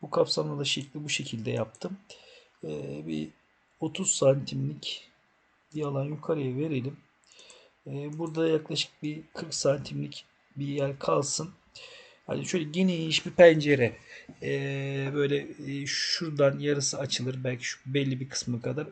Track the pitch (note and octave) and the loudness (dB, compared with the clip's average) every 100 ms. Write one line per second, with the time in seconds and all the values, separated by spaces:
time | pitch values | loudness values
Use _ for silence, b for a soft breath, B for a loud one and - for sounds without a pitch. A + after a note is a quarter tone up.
0 | D3 E3+ D#3+ - D3+ C#3+ C#3 - C#3 D3+ | -2 2 2 0 -2 -2 -2 -2 -4 -10
1 | D3 - C3+ A2+ A2 A#2 A2 - F3 G3 | -4 -4 -4 -6 -4 -2 -4 -6 -10 -10
2 | B B B B B _ - D2+ - - | B B B B B _ -10 -8 -8 -10
3 | D#2+ D#2 D3+ - _ _ _ - D#3+ D3+ | -6 -6 -6 -10 _ _ _ -8 -6 -4
4 | F#3+ - C#3 C3+ C3 C#3 C#3 D3+ - - | -2 4 4 4 0 -4 -4 -6 -10 -12
5 | - _ _ _ _ _ _ D3+ C#3+ C#3 | -14 _ _ _ _ _ _ -6 -4 -2
6 | C#3+ D3 - D#3 C3 B2+ D#3+ C3+ B2+ - | -2 -4 -2 -2 -2 -2 -2 -2 -4 -8
7 | _ _ B B B B B _ C#3+ C#3 | _ _ B B B B B _ -12 -10
8 | D3 D#3 E3 D#3+ E3 D#3 - D3+ - _ | -8 -8 -4 0 2 2 0 -4 -4 _
9 | D3+ D#3 - - D#3+ - C#3+ D3 C3+ C#3+ | -8 -8 -12 -12 -8 0 2 2 -2 -6
10 | C#3+ - - _ _ C3+ C#3+ C#3+ C#3 C#3 | -8 -10 -18 _ _ -8 -6 -2 -4 -2
11 | - D#3 C#3 - D#3+ - _ B B B | 0 2 2 -4 -6 -12 _ B B B
12 | B B - D3 C#3 F3+ D3+ E3 F#3+ E3+ | B B -6 -6 -2 -2 -2 2 2 2
13 | D#3+ D3+ F3+ - E3+ D#3 D3 C3+ A#2 B | 0 -2 2 10 12 12 6 6 4 B
14 | B B B - C#3 C#3 C#3 C#3 C#3 C3+ | B B B -10 -4 -2 -2 -4 -4 -4
15 | C3+ D3 C#3+ C#3+ C#3+ - C#3 C#3 C3+ - | -2 0 2 2 -2 -10 -8 -6 -4 -4
16 | - - E3 C#3+ C#3 C#3+ C#3+ C#3+ C#3 C#3 | -2 -2 -2 4 4 4 0 0 0 -2
17 | C3+ - B2+ C3 B2+ B2 - - C3 C#3 | -4 -4 -4 -4 -4 -4 -6 -10 -4 0
18 | C#3 C3 C3 - - A#2+ B2+ C3 D3+ | 0 -2 -6 -6 -4 -4 -4 -6 -2